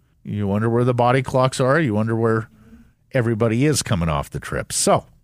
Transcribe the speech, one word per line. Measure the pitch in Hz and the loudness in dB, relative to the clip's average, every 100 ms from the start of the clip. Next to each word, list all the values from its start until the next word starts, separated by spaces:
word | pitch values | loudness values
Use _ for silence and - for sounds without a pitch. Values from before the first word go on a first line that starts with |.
| _ _ | _ _
you | - 104 101 | -8 -4 -2
wonder | 101 113 | 0 0
where | 117 | 2
the | 123 | 2
body | 123 120 131 | 2 2 2
clocks | 127 131 131 - | 0 0 0 2
are, | 127 147 | 0 2
you | 151 | 0
wonder | 104 113 113 | 0 0 0
where | 113 113 110 - - - - _ _ | 0 0 -4 -12 -20 -20 -20 _ _
everybody | 135 117 113 117 113 | -2 0 2 0 2
is | 147 147 | 2 0
coming | - 98 82 | 0 0 0
off | 73 67 | -2 -4
the | 71 | -8
trip. | - 73 - | -8 -8 -6
So, | - - 160 - - | -2 0 0 -2 -16